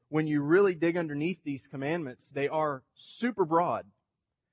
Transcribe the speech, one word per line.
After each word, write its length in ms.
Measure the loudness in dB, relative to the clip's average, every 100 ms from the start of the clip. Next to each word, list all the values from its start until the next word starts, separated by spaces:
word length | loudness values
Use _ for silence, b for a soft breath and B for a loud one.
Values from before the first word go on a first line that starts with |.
| -4
when 160 | -2 0
you 160 | 0
really 320 | 4 4 4
dig 240 | 2 0 0
underneath 460 | -2 -2 -4 -4
these 240 | -8 -8 -8
commandments, 640 | -6 -4 -4 -6 -12 -10
they 160 | -4 -2
are 340 | 0 -2 -4 _ _
super 500 | -18 -4 -2 0 2
broad. 400 | 4 2 -2 -6 _ _ _ _ _ _